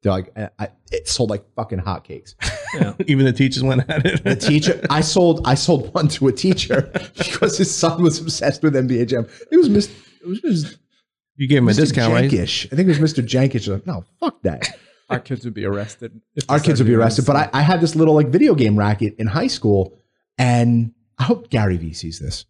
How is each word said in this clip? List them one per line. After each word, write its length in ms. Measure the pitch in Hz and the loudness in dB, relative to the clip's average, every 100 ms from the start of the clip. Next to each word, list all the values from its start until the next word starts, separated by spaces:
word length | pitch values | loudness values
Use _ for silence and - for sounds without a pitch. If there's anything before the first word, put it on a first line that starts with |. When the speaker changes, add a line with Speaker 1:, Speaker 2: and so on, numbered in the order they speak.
Speaker 1:
they're 100 | 104 | -2
like, 200 | 95 92 - | -4 -6 -12
I, 140 | 107 _ | -14 _
I, 120 | 107 _ _ | -14 _ _
it 160 | 120 - | -10 -6
sold 220 | - 117 | -4 -2
like 160 | 104 _ - | -4 _ -12
fucking 240 | 110 98 | -8 -6
hotcakes. 520 | 87 90 _ 73 - - | -6 -8 _ -20 -20 -10
<laughs> 160 | - 640 - | -10 -10 -12
Speaker 2:
Yeah. 200 | - - - 185 | -2 -2 -2 0
Speaker 3:
Even 200 | 139 135 | 2 2
the 80 | |
teachers 300 | 120 135 131 | 4 0 0
went 180 | 131 127 131 | -2 0 -2
at 160 | 156 143 | -2 -2
it. 180 | 170 | -2
Speaker 1:
The 100 | 202 | -2
teacher, 460 | 160 - 151 151 170 - | -2 2 2 2 -2 -2
I 120 | 147 | -2
sold, 400 | 156 - 175 160 120 | 0 2 2 2 2
I 100 | 139 | 0
sold 380 | - 160 107 | 2 0 0
one 140 | - 156 | 0 0
to 220 | - 135 | 2 0
a 20 | |
teacher 580 | - 185 185 - 123 147 | 2 0 0 0 -2 -2
<laughs> 240 | 143 - - | -6 -10 -10
because 400 | 170 - 220 - | -8 -2 -2 0
his 120 | 196 - | -2 0
son 260 | 165 160 | -2 2
was 160 | 175 151 | 0 0
obsessed 460 | 160 - 143 143 | -8 -4 -4 0
with 140 | 156 135 | 0 0
N 100 | 127 | 0
B 140 | 123 | -2
A 40 | 120 | -2
Jam. 220 | 123 113 - - | -2 -6 -12 0
It 60 | 320 | 2
was 100 | 311 | 4
Mis-, 260 | 208 208 - _ _ | 2 0 -8 _ _
it 40 | 175 | -10
was 160 | 202 | -6
Mis-, 360 | 339 180 143 - _ _ _ _ _ _ | -2 -2 -2 -10 _ _ _ _ _ _
Speaker 3:
You 140 | 139 | 0
gave 80 | 143 | 4
him 80 | 120 | 4
a 20 | |
Speaker 1:
Mister 140 | 104 | 4
Speaker 3:
discount, 320 | 151 - 117 | 2 2 2
right? 180 | 117 131 | 2 2
Speaker 1:
Jankish. 360 | 123 85 - - | 0 -2 -6 -6
I 60 | 139 | 0
think 100 | 190 | 2
it 40 | |
was 100 | 147 | 2
Mister 200 | 156 151 | 2 0
Jankish. 460 | 120 127 135 131 101 | -2 0 0 0 -4
Like, 180 | 101 - | -8 -6
"No, 200 | 117 90 _ | -12 -12 _
fuck 200 | 330 - | -6 -4
that." 260 | 95 71 - - _ _ _ | -6 -6 -10 -12 _ _ _
Speaker 2:
Our 100 | 127 | -10
kids 240 | - 127 | -8 -10
would 100 | 120 | -8
be 120 | 104 98 | -8 -6
arrested 560 | 101 107 - 120 - _ | -6 -8 -12 -18 -18 _
if 140 | - - | -12 0
they 60 | |
Speaker 1:
Our 60 | 147 | 0
kids 180 | 151 143 | 2 2
Speaker 2:
started 20 | |
Speaker 1:
would 60 | 107 | 4
be 60 | |
Speaker 2:
doing 80 | 117 | 4
Speaker 1:
arrested. 240 | 113 110 135 | 4 2 2
But 100 | 139 | 2
I, 60 | |
Speaker 2:
this. 60 | 151 131 | 0 0
Speaker 1:
I 60 | |
had 200 | 147 180 | 2 4
this 120 | 165 | 2
little, 200 | 156 160 | 2 4
like, 160 | 151 147 | 4 4
video 260 | 151 294 170 | 4 4 4
game 240 | 117 104 | 2 2
racket 360 | 101 107 110 104 | 2 0 -2 -4
in 80 | 110 | -4
high 200 | 131 247 | -2 -2
school, 520 | - 110 101 92 _ _ _ _ - | -2 2 2 0 _ _ _ _ -2
and 560 | 127 120 120 117 113 _ _ _ | 0 2 4 2 0 _ _ _
I 40 | |
hope 260 | 127 233 - | -2 -2 0
Gary 260 | 123 104 90 | -2 0 -2
Vee 160 | 82 | -4
sees 280 | 80 85 82 | -10 -12 -12
this. 260 | 71 - - | -10 -10 -14